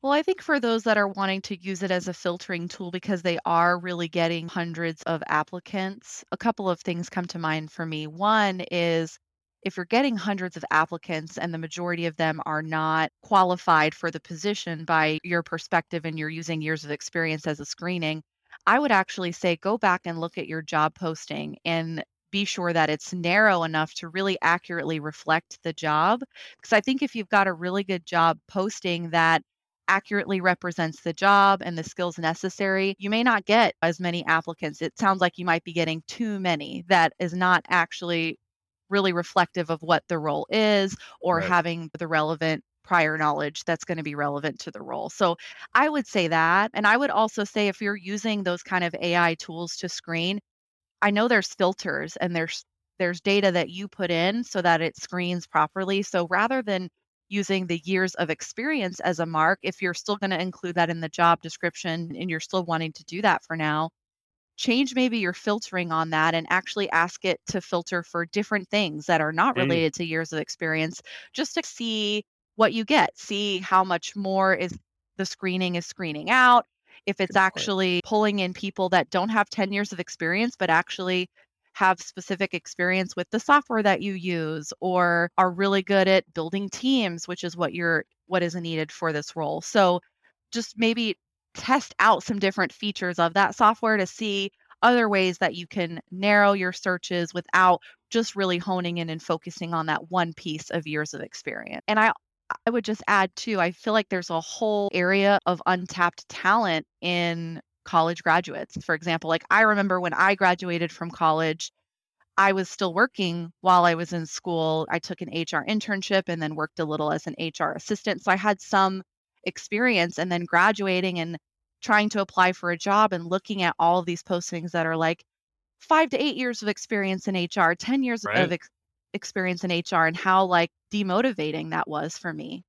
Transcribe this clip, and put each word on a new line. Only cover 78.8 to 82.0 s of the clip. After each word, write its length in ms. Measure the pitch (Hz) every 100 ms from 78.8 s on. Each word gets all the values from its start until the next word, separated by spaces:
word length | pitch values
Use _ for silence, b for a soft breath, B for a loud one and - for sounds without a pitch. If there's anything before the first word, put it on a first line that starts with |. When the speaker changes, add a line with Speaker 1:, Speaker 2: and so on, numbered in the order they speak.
| 185
Speaker 1:
that 200 | 180 151
don't 180 | 185 202
have 200 | 220 208
ten 240 | - 196
years 200 | 202 208
of 60 | 175
experience, 560 | 175 - 165 185 240 -
but 120 | 185
actually 600 | 165 180 - 185 180 180 b b _ _
have 260 | - 190 185